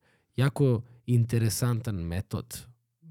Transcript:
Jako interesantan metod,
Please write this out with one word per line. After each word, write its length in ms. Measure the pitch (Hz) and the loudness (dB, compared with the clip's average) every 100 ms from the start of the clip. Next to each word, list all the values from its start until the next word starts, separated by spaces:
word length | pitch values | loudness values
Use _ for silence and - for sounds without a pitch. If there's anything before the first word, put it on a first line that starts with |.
| _ _ _ - | _ _ _ -2
Jako 460 | 135 - 139 110 - - - | 0 2 2 2 -2 -12 0
interesantan 920 | 120 117 113 113 - 123 113 104 98 | 2 4 2 0 0 -2 -2 -4 -6
metod, 680 | 85 87 - 95 - - - _ _ _ 165 | -4 -4 -4 -8 -8 -16 -16 _ _ _ -20